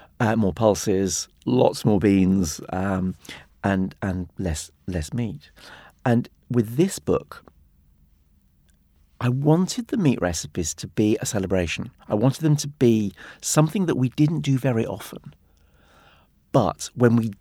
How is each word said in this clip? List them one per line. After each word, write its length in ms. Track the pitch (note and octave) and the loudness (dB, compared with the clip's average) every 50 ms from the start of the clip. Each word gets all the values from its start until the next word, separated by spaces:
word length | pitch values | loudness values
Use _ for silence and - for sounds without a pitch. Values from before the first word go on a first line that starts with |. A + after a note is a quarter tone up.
| - _ _ - | -20 _ _ -2
uh, 160 | B2 G#2+ A2+ | 0 0 2
more 180 | A2+ G#2+ F#2 E2 | 2 0 0 0
pulses, 760 | - A2+ G#2+ G2 F2 - A2 F#2+ F#2+ G2 F#2 E2+ - - - _ _ - | 2 4 4 4 2 0 0 0 0 0 0 -2 -4 -8 -10 _ _ -4
lots 400 | A#2+ B2+ B2+ B2 A#2+ - - - | 0 2 4 4 4 2 2 2
more 160 | A2+ G#2+ F#2+ | 2 2 4
beans, 600 | A2 G#2 G2 G2 F#2+ F#2 F#2+ G2 F2+ D#2+ - - - - | 4 4 4 4 4 4 2 2 0 -2 -6 -10 -10 -8
um, 440 | - F#2 F#2 G2+ F#2+ F#2 F#2 F#2 - - _ - - - - _ _ _ - | -6 -6 -4 -2 -2 -2 -2 -4 -6 -8 _ -20 -20 -20 -20 _ _ _ -2
and, 320 | G2+ G2 F#2+ F#2 - - - | -2 0 0 -2 -4 -6 -6
and 280 | - G2 F2+ F2+ F2+ - _ - | -6 -6 -4 -6 -6 -10 _ -6
less, 320 | G2 F2 D#2+ - - - _ _ _ | -4 -4 -4 -4 -8 -14 _ _ _
less 260 | - F2+ E2+ D2+ - - | -6 -6 -6 -6 -6 -6
meat. 380 | A#2 A#2+ G#2 - - - - _ - - - - - - - _ _ - | -6 -6 -6 -8 -12 -16 -20 _ -20 -20 -20 -20 -20 -20 -20 _ _ -2
And 240 | B2+ A#2+ A#2+ A2 - _ _ _ - | 0 0 0 0 -4 _ _ _ -4
with 280 | B2 A#2+ A2 A2 A#2 | 0 0 0 0 0
this 240 | C#3 F3+ G3 - - | -2 0 0 -2 -6
book, 440 | - - E2+ - - - - - - - _ _ _ _ _ _ _ _ _ _ _ _ _ _ _ _ _ _ _ _ _ _ _ _ _ _ _ _ _ _ _ _ _ - | -4 -2 -2 -2 -2 -8 -20 -20 -20 -20 _ _ _ _ _ _ _ _ _ _ _ _ _ _ _ _ _ _ _ _ _ _ _ _ _ _ _ _ _ _ _ _ _ -4
I 80 | A#2+ B2 | -2 -2
wanted 600 | B2 C3+ C#3+ D3 D#3 E3+ F#3 F3 - - A#3 - | 0 0 2 2 4 2 2 -2 -4 -8 -8 -6
the 80 | D4 | -2
meat 240 | A3+ F3+ C#3+ A#2 - | 0 2 2 2 2
recipes 520 | - F2 E2+ - - - - F#2 E2 - - | 0 -2 -2 -4 -8 -8 -6 -6 -4 -4 -6
to 120 | - - | -8 -12
be 320 | - - - G#2+ G#2+ A2 - | -8 -2 0 2 2 2 0
a 60 | - | -2
celebration. 640 | - - G#2 F#2+ F2+ G2 F#2 F2+ D#2+ - - F2 - - _ - | -4 -4 -4 -2 0 0 0 0 0 -4 -6 -10 -12 -14 _ -8
I 80 | - A2 | -4 -2
wanted 280 | G#2+ A2+ C3+ B2+ - D#3 | 2 2 2 0 2 0
them 120 | D#3 D3+ | 2 2
to 120 | D3 - D3 | 2 0 -4
be 440 | - - C3+ A#2+ A2+ A2 G#2 G2 - - - - - - | -2 2 4 4 4 4 0 -4 -6 -12 -18 -20 -18 -12
something 460 | - - - D#3 D#3 D#3 D3+ G#3+ F#3 | -8 -2 2 2 2 2 2 -2 -2
that 100 | E3 B2+ | -2 0
we 140 | - C3 A#2+ | 0 -2 -2
didn't 320 | - - D3+ D3+ F3 D3+ D3+ | 0 2 0 2 0 0 -2
do 140 | C#3 C3+ | -2 -2
very 300 | B2+ - C3+ A#2+ A2+ A2+ | 0 0 0 0 0 -2
often. 480 | - G2+ F#2+ - - - - - - - _ _ _ _ _ _ _ _ _ _ _ _ _ _ _ _ _ _ _ _ _ _ _ - | -4 -6 -10 -12 -14 -18 -18 -20 -20 -20 _ _ _ _ _ _ _ _ _ _ _ _ _ _ _ _ _ _ _ _ _ _ _ 2
But 380 | C#3 G#2 F2 - - - - - | 2 2 2 -2 -6 -10 -10 -2
when 220 | - B2 A#2 A#2 | 2 4 4 4
we 160 | A#2 A2+ A2+ G2 - | 4 0 -2 -6 -8